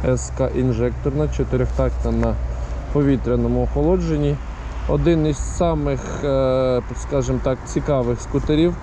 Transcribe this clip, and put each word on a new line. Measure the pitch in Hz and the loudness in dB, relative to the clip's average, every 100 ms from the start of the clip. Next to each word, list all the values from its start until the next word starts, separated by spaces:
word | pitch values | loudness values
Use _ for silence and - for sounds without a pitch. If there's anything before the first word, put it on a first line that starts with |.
| 127 | 2
С | 127 - - | 0 -2 -2
К | 127 127 | -2 0
інжекторна, | 127 113 123 117 143 139 151 | 0 2 0 0 -2 0 0
чотирьохтактна | - 135 131 123 - 131 - 117 | 0 0 0 0 2 0 0 0
на | 117 113 107 - - - - - | 0 0 0 -4 -6 -6 -6 -2
повітряному | 147 139 131 117 120 117 123 | 2 2 2 2 2 2 2
охолодженні. | 120 143 151 185 170 151 147 147 - - - - - | 0 2 2 2 2 0 0 -2 -6 -10 -8 -6 -2
Один | 147 143 165 151 | 2 4 4 2
із | 143 - - | 0 -4 0
самих, | 175 156 143 131 - - | 0 2 0 -2 -4 -4
е, | 147 135 131 131 131 123 - 123 | 0 2 2 2 2 0 -2 -8
скажімо | - 143 123 127 | -2 -2 0 0
так, | 135 127 - | 0 -2 -2
цікавих | - 139 139 120 120 | -4 0 0 0 -2
скутерів | - 139 - - 170 170 | -2 -2 2 2 2 0